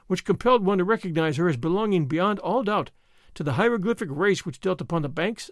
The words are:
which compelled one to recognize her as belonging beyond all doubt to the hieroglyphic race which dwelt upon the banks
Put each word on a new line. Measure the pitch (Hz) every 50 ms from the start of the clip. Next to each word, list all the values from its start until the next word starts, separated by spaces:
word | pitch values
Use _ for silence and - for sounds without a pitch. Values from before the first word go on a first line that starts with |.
| _ -
which | 190 180 -
compelled | - 190 - - 240 254 240 196
one | 180 202 190
to | 180
recognize | 185 226 220 - 185 160 160 160 160 143 131
her | 170 180
as | 151
belonging | 120 123 160 170 202 220 214 196 180 156 127
beyond | 147 160 180 202 208 196
all | - - 196 247 262
doubt | 202 214 196 139 - - _ _ _ _ _ - - -
to | - 165
the | 143 127
hieroglyphic | 120 202 233 240 226 175 220 233 - 226 156
race | 135 147 180 202 196 - -
which | 180 139 -
dwelt | - 190 185 -
upon | 135 - 170 170 147
the | 139
banks | 120 151 165 202 233 - - -